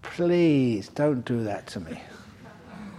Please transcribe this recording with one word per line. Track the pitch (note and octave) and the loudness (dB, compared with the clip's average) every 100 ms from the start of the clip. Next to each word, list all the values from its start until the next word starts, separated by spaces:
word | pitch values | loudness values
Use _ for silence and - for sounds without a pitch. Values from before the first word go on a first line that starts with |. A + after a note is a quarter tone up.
Please | - - F3 F3 E3+ C#3+ B2+ G#2+ G2 | -14 -2 2 6 6 6 4 0 -4
don't | - D3 C3 A#2+ | 0 0 0 -2
do | A#2+ | -2
that | A2 G2 - | -2 -6 -8
to | G#2 | -12
me. | D#2+ - - - - - - - - - G3 | -10 -12 -14 -20 -20 -20 -20 -20 -20 -18 -16